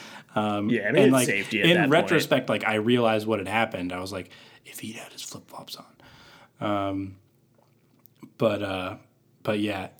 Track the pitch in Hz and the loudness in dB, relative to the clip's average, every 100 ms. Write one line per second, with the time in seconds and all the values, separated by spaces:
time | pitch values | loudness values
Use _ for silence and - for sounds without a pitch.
0 | - - - - 107 104 104 113 101 143 | -18 -20 -6 -2 0 0 0 0 2 4
1 | - 131 117 101 95 107 160 175 113 151 | 6 6 2 0 -2 2 4 4 6 4
2 | 196 160 - 135 - 107 98 107 107 123 | 4 2 2 0 0 -2 0 0 2 4
3 | 117 110 107 107 92 107 110 92 90 90 | 4 2 0 -2 -2 -2 -2 -2 -6 -6
4 | 95 98 87 - - - - - 107 110 | -8 -10 -12 -18 -20 -20 -20 -16 -14 -14
5 | - - - - - - - - - _ | -16 -16 -16 -16 -16 -18 -16 -18 -18 _
6 | - - - - - - 110 101 98 98 | -20 -20 -20 -20 -20 -8 -4 -2 -2 -4
7 | 98 95 _ _ _ _ _ _ _ _ | -8 -12 _ _ _ _ _ _ _ _
8 | _ _ - - 113 101 101 95 92 95 | _ _ -20 -2 0 0 -4 -6 -8 -10
9 | _ _ _ _ - 107 104 98 90 - | _ _ _ _ -4 -2 -2 -4 -10 -16